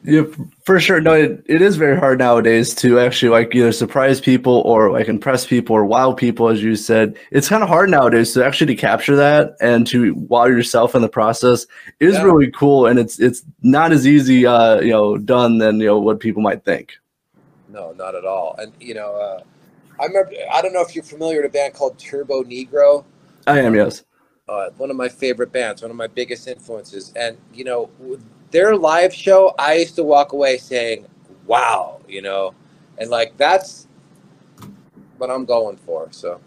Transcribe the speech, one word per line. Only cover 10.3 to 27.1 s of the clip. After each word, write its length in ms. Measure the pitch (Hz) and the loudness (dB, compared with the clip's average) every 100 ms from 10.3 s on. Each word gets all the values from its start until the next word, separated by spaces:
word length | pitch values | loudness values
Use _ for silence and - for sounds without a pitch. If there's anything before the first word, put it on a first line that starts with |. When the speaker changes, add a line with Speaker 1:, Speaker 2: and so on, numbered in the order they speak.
| 120 123 | 0 2
Speaker 1:
yourself 500 | 123 117 120 120 131 | 2 0 0 0 0
in 80 | |
the 60 | 110 | -2
process. 580 | - 110 117 123 120 - - - - | -2 -2 0 2 0 -2 -20 -20 0
It 80 | 165 | 0
is 80 | 196 | 2
Speaker 2:
Yeah. 80 | |
Speaker 1:
really 260 | 190 165 131 | 4 4 2
cool, 360 | - 143 139 120 | 0 2 4 4
and 100 | 123 | 2
it's, 220 | 113 - | 0 0
it's 240 | 123 123 - - | -2 -2 -16 -2
not 300 | 120 139 160 | 2 2 4
as 160 | 156 131 | 2 4
easy, 400 | 147 131 127 123 | 4 4 4 4
uh, 320 | 120 113 110 | 4 4 2
you 100 | 113 | 2
know, 260 | 110 104 104 | 0 0 -2
done 420 | 104 127 120 113 | 0 0 2 2
than, 200 | 110 107 | 0 0
you 80 | 107 | 0
know, 120 | 104 | 2
what 200 | 101 107 | 0 -2
people 220 | 113 101 | -4 -2
might 240 | 104 90 - | -2 -4 -4
think. 320 | 87 - - _ _ _ _ _ _ _ | -6 -6 -20 _ _ _ _ _ _ _
Speaker 2:
No, 200 | 101 87 | -18 -18
not 240 | 85 92 92 | -14 -12 -10
at 100 | 92 | -8
all. 300 | 95 82 - | -6 -6 -10
And, 140 | 107 _ | -16 _
you 160 | 120 110 | -16 -14
know, 180 | 104 | -10
uh, 300 | 101 104 95 - _ _ _ _ _ | -10 -10 -12 -18 _ _ _ _ _
I 60 | 147 | -4
remember, 260 | 196 190 - - | -2 -4 -6 -6
I 80 | 160 | -4
don't 140 | 180 | -4
know 80 | 180 | -4
if 140 | 170 165 | -6 -8
you're 80 | |
familiar 400 | - 151 160 156 | -16 -10 -6 -4
with 80 | 143 | -4
a 20 | |
band 220 | 143 139 - | -4 -6 -6
called 240 | 139 - | -8 -8
Turbo 420 | - 139 135 135 | -14 -12 -6 -6
Negro. 600 | 123 123 127 143 143 143 - _ _ _ - | -6 -12 -8 0 2 2 -4 _ _ _ -2
Speaker 1:
I 140 | 143 | 0
am, 160 | 123 110 | 2 2
yes. 300 | 104 - _ _ _ _ _ | 0 -4 _ _ _ _ _
Speaker 2:
Uh, 220 | 104 95 - | -10 -10 -10
one 120 | 135 | -12
of 60 | 135 | -8
my 120 | 123 | -10
favorite 440 | - 131 120 120 | -6 -6 -4 -6
bands, 320 | 127 117 101 | -6 -8 -10
one 80 | 113 | -16
of 60 | 117 | -12
my 100 | 113 | -12
biggest 400 | 110 120 120 - | -10 -10 -12 -16
influences. 680 | 123 _ 113 101 98 95 | -20 _ -18 -16 -20 -18